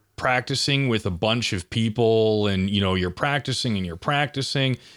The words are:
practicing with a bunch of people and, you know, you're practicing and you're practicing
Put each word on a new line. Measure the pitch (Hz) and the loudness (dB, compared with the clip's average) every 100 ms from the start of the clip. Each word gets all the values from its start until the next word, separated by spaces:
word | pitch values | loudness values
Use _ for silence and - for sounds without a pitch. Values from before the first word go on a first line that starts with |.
| _ - | _ -6
practicing | 131 127 127 135 - 139 135 | 0 0 -2 -2 0 0 2
with | 110 101 | 0 -2
a | |
bunch | 87 110 117 113 | 0 0 0 0
of | 101 - | -4 -4
people | 117 113 110 113 113 110 107 104 | -2 0 2 4 4 4 4 2
and, | 95 95 | 2 2
you | 101 | 2
know, | 98 | 2
you're | 92 90 | 2 -2
practicing | - 147 143 135 123 131 101 | -2 -2 -2 -2 -4 -2 -2
and | |
you're | 90 82 | -4 -6
practicing | - 143 147 135 131 139 135 123 - | -2 -2 -2 -4 -4 -2 0 -2 -8